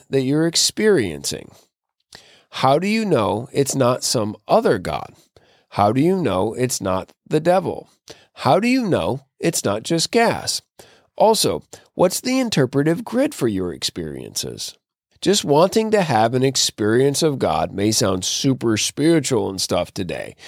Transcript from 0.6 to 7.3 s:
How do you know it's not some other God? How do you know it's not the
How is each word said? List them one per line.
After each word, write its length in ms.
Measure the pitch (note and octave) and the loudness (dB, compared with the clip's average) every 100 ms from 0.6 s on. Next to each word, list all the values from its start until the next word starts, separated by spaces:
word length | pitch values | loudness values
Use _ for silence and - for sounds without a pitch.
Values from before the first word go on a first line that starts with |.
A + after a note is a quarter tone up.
| - - G#3+ F#3+ G2+ D2 C#2+ - - - _ _ _ _ _ - - _ _ | 0 2 2 4 2 -4 -8 -10 -12 -20 _ _ _ _ _ -20 -20 _ _
How 280 | - C3 D3 | -2 2 2
do 80 | G3 | 2
you 160 | A3 | 0
know 440 | G#3+ D3 G2 G2+ B2 | 0 2 2 0 -4
it's 240 | - C3+ C#3 | -2 -2 2
not 280 | B2 B2+ | 2 0
some 320 | - C3 G#2+ G#2 - | -2 -2 -2 -6 0
other 320 | F#3+ A#3 A#2+ | 2 2 0
God? 340 | E2 D2 - - _ _ _ _ _ | -2 -8 -8 -18 _ _ _ _ _
How 220 | - G#2 | 0 2
do 100 | B2 | 4
you 140 | D#3+ F#3+ | 2 2
know 380 | C#3+ F#2 G2+ | 0 0 -2
it's 280 | A2 B2+ - | -2 -4 -2
not 300 | G2 F#2 - - | -2 -4 -4 -16
the 120 | - | -4